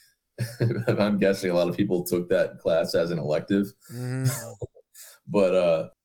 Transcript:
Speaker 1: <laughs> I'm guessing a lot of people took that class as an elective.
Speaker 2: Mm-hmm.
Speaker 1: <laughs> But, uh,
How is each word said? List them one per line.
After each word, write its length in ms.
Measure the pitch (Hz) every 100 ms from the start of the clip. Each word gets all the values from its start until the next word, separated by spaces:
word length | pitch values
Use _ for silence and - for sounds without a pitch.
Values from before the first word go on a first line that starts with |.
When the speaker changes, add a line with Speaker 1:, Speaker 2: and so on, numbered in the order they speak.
| _ _ _ -
Speaker 1:
<laughs> 480 | 117 - 120 - 117
I'm 320 | 104 104 101
guessing 320 | 98 98 92
a 40 | 87
lot 140 | 87
of 80 | 87
people 260 | 101 90
took 260 | 87 87 87
that 300 | 92 82 -
class 360 | - 80 - 90
as 160 | 82
an 80 | 85
elective. 540 | 76 78 90 98 101 - -
Speaker 2:
Mm-hmm. 380 | 120 123 131 131
Speaker 1:
<laughs> 360 | 120 113 - - _ _ - - - -
But, 240 | 101 92 92
uh, 340 | 87 80 - -